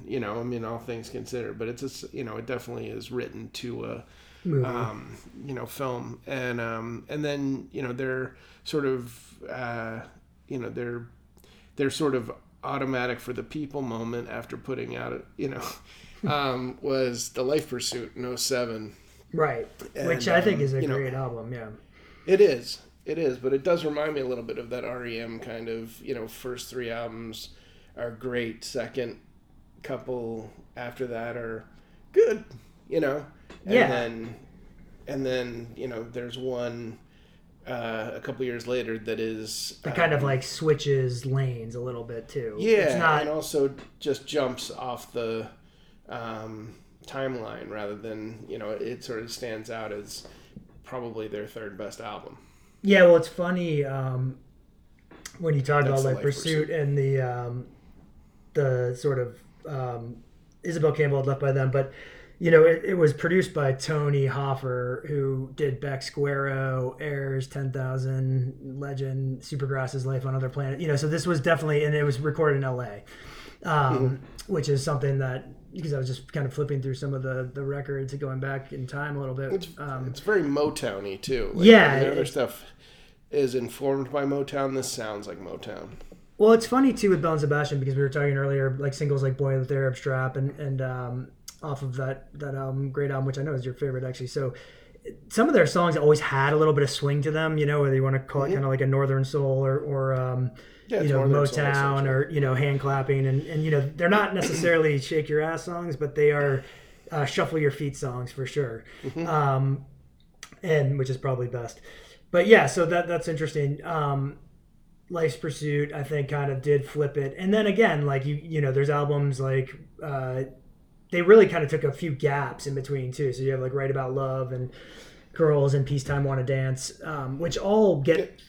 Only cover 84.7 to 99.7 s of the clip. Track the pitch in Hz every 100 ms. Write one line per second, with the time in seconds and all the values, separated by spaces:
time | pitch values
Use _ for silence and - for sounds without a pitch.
84.7 | 135 123 - 110 104 104 87 92 - -
85.7 | 92 85 - - - - - 214 226 -
86.7 | 254 269 220 202 170 165 156 143 147 143
87.7 | 143 131 135 139 147 143 139 139 139 135
88.7 | 131 139 131 147 139 135 127 139 131 127
89.7 | 139 135 127 139 131 131 135 135 147 143
90.7 | 135 131 127 123 123 131 - - - 156
91.7 | 139 135 123 131 131 - 143 143 135 135
92.7 | 135 139 135 139 135 135 131 151 135 127
93.7 | 123 139 127 127 127 127 147 131 - -
94.7 | - - - - - - - 285 254 151
95.7 | 180 175 151 147 151 - 135 143 151 156
96.7 | 143 135 - 143 147 147 156 160 156 143
97.7 | 147 139 135 135 131 - 139 143 160 139
98.7 | 135 135 135 139 135 131 147 135 131 135